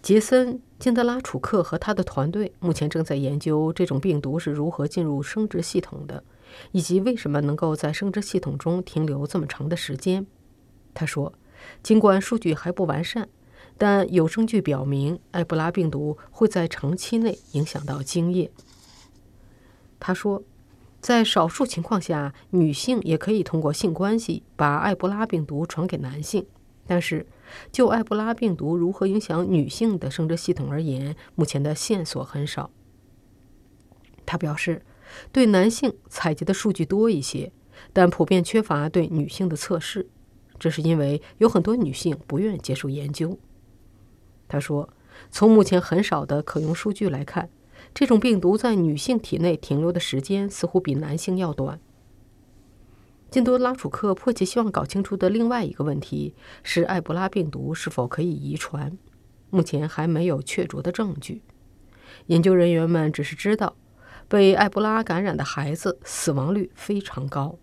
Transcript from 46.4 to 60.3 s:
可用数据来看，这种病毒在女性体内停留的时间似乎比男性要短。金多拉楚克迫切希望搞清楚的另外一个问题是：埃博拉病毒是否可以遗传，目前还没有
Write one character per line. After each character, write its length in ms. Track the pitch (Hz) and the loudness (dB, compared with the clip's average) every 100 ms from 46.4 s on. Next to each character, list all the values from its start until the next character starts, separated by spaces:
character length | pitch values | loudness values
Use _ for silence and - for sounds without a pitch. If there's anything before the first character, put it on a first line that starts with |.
可 180 | 151 151 | -2 -4
用 140 | 156 | -2
数 180 | 170 214 | -2 -4
据 160 | 196 196 | -2 -2
来 160 | 135 | -2
看， 260 | 143 - 165 _ _ - - | -4 -6 -8 _ _ -20 -18
这 140 | - 277 | -2 4
种 140 | 226 | 6
病 200 | 254 208 | 6 4
毒 160 | 175 214 | 4 2
在 200 | 247 208 | 2 2
女 200 | 170 147 | 2 0
性 220 | - 240 | 0 -2
体 200 | - - | 0 0
内 180 | 170 160 | 0 0
停 240 | - 143 | -2 0
留 120 | 165 | 0
的 60 | 175 | 0
时 220 | - 131 | -2 -4
间 280 | 139 196 202 | -2 -2 -2
似 180 | 196 170 | -4 0
乎 120 | 185 | 0
比 160 | 180 | 0
男 240 | 139 151 156 | -2 -2 -4
性 180 | - 185 | -2 -2
要 160 | 175 | -2
短。 280 | 147 135 156 _ _ _ - - _ _ - _ _ - - _ _ - | -2 -6 -6 _ _ _ -20 -20 _ _ -20 _ _ -20 -20 _ _ -2
金 140 | 262 | 0
多 160 | 240 254 | 4 4
拉 160 | 247 | 2
楚 140 | 254 147 | -2 -6
克 260 | - 208 | -4 -2
迫 180 | 190 - | 0 0
切 120 | 240 | 0
希 160 | 185 233 | 0 0
望 100 | 220 | 0
搞 140 | - - | -2 -2
清 160 | 196 | -4
楚 140 | 196 190 | -4 0
的 120 | 185 | 0
另 200 | 214 233 | 2 0
外 160 | 247 | 0
一 80 | 160 | -4
个 100 | - | -4
问 160 | 147 143 | -4 -4
题 340 | 139 147 147 - - - | -6 -6 -6 -10 -20 -18
是： 220 | - 170 | -4 0
埃 160 | 165 180 | 2 0
博 120 | - | -2
拉 160 | 165 190 | -4 -2
病 220 | 202 160 | -2 -2
毒 240 | 135 135 | -4 -6
是 160 | 160 - | -6 -6
否 160 | - 120 | -4 -4
可 160 | - | -2
以 80 | 175 | -2
遗 260 | 147 139 147 | -2 -4 -6
传， 400 | - 147 139 185 - - - _ - | -6 -6 -8 -10 -18 -20 -20 _ -2
目 100 | 190 | 0
前 280 | 160 143 151 | 2 0 -2
还 180 | - 160 | -2 0
没 200 | 160 | 2
有 140 | 175 | 0